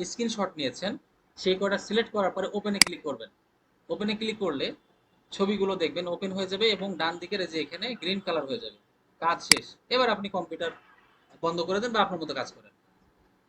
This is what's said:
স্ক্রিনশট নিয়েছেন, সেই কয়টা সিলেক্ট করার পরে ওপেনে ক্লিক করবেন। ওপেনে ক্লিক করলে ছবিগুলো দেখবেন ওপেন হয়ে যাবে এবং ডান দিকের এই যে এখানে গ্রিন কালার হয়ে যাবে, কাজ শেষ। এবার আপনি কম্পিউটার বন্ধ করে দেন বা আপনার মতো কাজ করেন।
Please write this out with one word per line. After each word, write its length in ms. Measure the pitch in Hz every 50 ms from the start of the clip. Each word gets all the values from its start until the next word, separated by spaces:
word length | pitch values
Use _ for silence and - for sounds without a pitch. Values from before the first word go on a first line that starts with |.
| 180
স্ক্রিনশট 520 | - - - 233 226 226 208 196 185 -
নিয়েছেন, 420 | 156 143 127 120 - 175 202 285 - - _ _ _ _ _ _
সেই 180 | - - 185 185
কয়টা 240 | 185 196 202 196 196
সিলেক্ট 320 | - - 208 226 226 -
করার 180 | - 214 196 175
পরে 160 | 175 190 190 -
ওপেনে 260 | - 208 202 208 202 196
ক্লিক 240 | - - 175 151
করবেন। 260 | - 151 131 120 110 104 _ _ _ _ _ _ _ _ _ _ _ -
ওপেনে 260 | 165 170 208 208 214
ক্লিক 240 | 214 220 220 214 214
করলে 360 | 202 175 147 135 151 214 - - _ _ _ _ _ _ _ _ _ _
ছবিগুলো 460 | - - 196 190 214 196 196 196 190
দেখবেন 320 | 175 165 147 135 175 175 175
ওপেন 240 | 175 175 202 190
হয়ে 140 | 185 190 190
যাবে 240 | 185 190 190 220 226
এবং 260 | 208 180 190 196 185
ডান 220 | 151 160 165 170 175
দিকের 220 | 175 175 208 196
এই 60 | 180
যে 140 | 160 160 160
এখানে 340 | 143 139 170 175 202 247 240
গ্রিন 260 | - 156 175 190 202
কালার 260 | 190 185 170 156 139
হয়ে 120 | 135 127 107
যাবে, 180 | 107 110 104 - _ _ _ _ _ _ _ -
কাজ 220 | 165 165 170 165
শেষ। 340 | - - - - - - - - _ -
এবার 220 | 240 254 254 240
আপনি 180 | 208 196 202 196
কম্পিউটার 420 | - 185 175 - 165 - 175 165 - - - - - - - _ _ _ _ _ - -
বন্ধ 200 | - 165 170 170
করে 200 | 170 175 190 202
দেন 120 | 226 247
বা 80 | 226 214
আপনার 200 | 196 - 185 170
মতো 140 | 156 147 135
কাজ 180 | 131 120 -
করেন। 200 | - - - - _ _ _ _ _ _ _ _ _ _ _ _ _ _ _